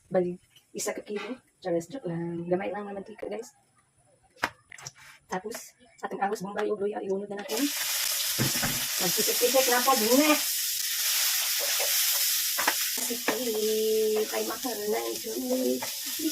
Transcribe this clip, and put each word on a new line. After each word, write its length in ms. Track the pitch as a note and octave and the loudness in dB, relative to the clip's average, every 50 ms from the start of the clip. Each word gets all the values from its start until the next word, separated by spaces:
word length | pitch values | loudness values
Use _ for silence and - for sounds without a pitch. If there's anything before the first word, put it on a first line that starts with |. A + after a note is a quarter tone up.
| _ | _
Bali, 320 | - F#3+ F#3+ F3+ F3+ F3+ F3+ _ _ _ - _ _ | 0 2 2 2 2 -2 -8 _ _ _ -20 _ _
isa 240 | - G#3 - G#3+ G#3+ | -8 -6 -4 -4 -4
ka 80 | - - | -6 -6
kilo. 320 | - G#3 G#3 G3+ G3+ B3+ - - _ _ _ - | -6 -6 -6 -4 -6 -8 -10 -12 _ _ _ -4
Charis, 280 | C#4 E3+ E3+ E3 - | 0 0 0 0 -2
joke 180 | - C#4 - F3+ | -8 -8 -6 -4
lang. 320 | E3 E3+ E3+ E3+ E3+ E3+ E3+ F3 | -4 -4 -4 -4 -4 -4 -2 0
Gamay 200 | F3+ F#3 G3 - | 0 0 0 -2
lang 180 | F#3 G#3 G#3 G3+ | -4 -6 -6 -8
na 80 | G3+ | -8
mantika, 320 | G3 F#3+ - G#3 - - - | -10 -10 -10 -12 -10 -8 -8
guys. 260 | G3+ G#3+ A#3 - - _ _ _ _ _ _ _ _ _ _ _ _ _ _ _ _ - - - - _ _ - - - - - - - - - - - _ - - | -6 -8 -10 -12 -16 _ _ _ _ _ _ _ _ _ _ _ _ _ _ _ _ -6 -6 -6 -6 _ _ -20 -20 -18 -18 -18 -18 -20 -20 -20 -20 -18 _ -6 -6
Tapos, 400 | F#3 - G#3+ A#3+ - - - - _ - - _ - - | -4 -4 -6 -10 -10 -12 -16 -20 _ -20 -20 _ -10 -8
ating 160 | - G3+ F3 | -6 -4 -2
angus, 240 | G3 G3 G#3 A3+ F3 | -2 0 -2 -2 -4
bombay, 240 | G3+ G#3 G#3+ G#3+ G#3 | -6 -2 -2 0 0
o 80 | G#3 | 0
luya, 240 | F#3 G3 G#3 G#3 - | -2 -2 -4 -4 -4
iunod 240 | - F#3+ F#3+ G3 G#3 G3+ G3+ | -2 -2 -2 -2 -2 -6 -8
na 80 | G3+ | -8
natin. 240 | G3+ - - - C#4 C#4+ - - - - - - - - - - - - - - - - - - - - - - - - - - | -6 -4 -2 0 0 0 0 -2 -2 -2 -2 -2 -2 -2 -2 -2 -2 -2 0 0 0 2 2 0 0 0 0 -2 -2 -2 -2 0
Magsisikisik 720 | - F3 - - G#3 - A3+ - A#3+ B3 B3 C4 C4 B3+ A#3+ | 0 0 2 2 2 2 2 4 4 4 6 6 6 6 6
na 80 | B3 | 4
po, 160 | B3 C4 C4+ | 6 6 4
din 240 | A#3+ G#3+ A3 B3 C4+ | 4 6 6 6 8
eh. 160 | D4+ D4+ D4+ C#4+ - - - - - - - - - - - - - - - - - - - - - - - - - - - - - - - - - - - - - - - - - - - - - - - - - - - - B3+ - | 8 8 6 4 4 0 -2 -2 -2 -2 -2 -2 -2 -2 -2 0 0 0 2 2 2 2 2 0 0 0 0 0 0 0 0 0 0 0 2 2 2 2 2 2 2 2 0 0 0 0 0 0 0 0 0 0 0 -2 -2 -2 -2 -2
Sikisik, 1200 | A#3+ A#3 - - G#3+ A3 B3+ A#3+ G#3+ G#3+ G#3+ A3 G#3+ A3 A3 A3 A3 A3 A3 G#3+ G#3+ G#3+ G#3+ G#3+ | -4 -4 -2 -2 -2 0 0 0 0 2 2 2 2 2 2 2 4 4 4 2 2 2 0 0
ay 160 | - A3 A3 | -2 -4 -2
mahal 340 | A3 A3 G#3+ - C4 A3 G#3 G#3 G#3 G#3+ | -2 -4 -4 -4 -4 -4 -2 -2 0 0
na 80 | - - - | 0 0 -2
ito. 240 | - - - A3+ A3 B3+ B3+ B3+ B3+ B3+ B3+ B3 B3+ B3+ B3 - - - - C#4+ - - | -6 -6 -6 -6 -6 -4 -2 0 0 2 2 2 2 0 -2 -4 -6 -6 -6 -6 -4 -2
Di 80 | D#4 D#4 | -2 -2